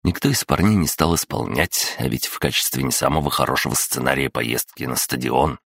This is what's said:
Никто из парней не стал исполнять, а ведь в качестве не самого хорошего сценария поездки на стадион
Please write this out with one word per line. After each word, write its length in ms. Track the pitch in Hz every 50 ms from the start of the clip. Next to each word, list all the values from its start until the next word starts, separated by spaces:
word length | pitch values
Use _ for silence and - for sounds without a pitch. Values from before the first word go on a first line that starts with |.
| -
Никто 260 | 87 87 - - 143
из 160 | 139 - -
парней 300 | - 71 - 85 104 107
не 140 | 98 80 69
стал 260 | - - 80 80 85
исполнять, 800 | 80 - - - - - - - 64 82 87 - - - - - -
а 100 | 62 65
ведь 180 | 58 - -
в 140 | - - -
качестве 420 | - 69 62 - - - - 64 67
не 80 | 65
самого 400 | 62 - 67 65 71 78 73 71
хорошего 440 | - - 67 - 67 69 - - 58
сценария 540 | - - - - 65 64 64 67 67 67 65
поездки 540 | - 58 58 58 60 62 - - - - 69
на 140 | 65 64
стадион 640 | - - - 67 64 64 62 58 64 69 76 - - _ _ _